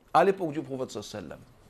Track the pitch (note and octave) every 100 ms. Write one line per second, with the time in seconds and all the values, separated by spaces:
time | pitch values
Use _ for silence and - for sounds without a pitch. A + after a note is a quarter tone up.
0 | _ D#3 F#3 F#3+ E3+ C#3+ C3 C3+ B2+ A2
1 | G#2+ G#2+ D#2 D2 - _ -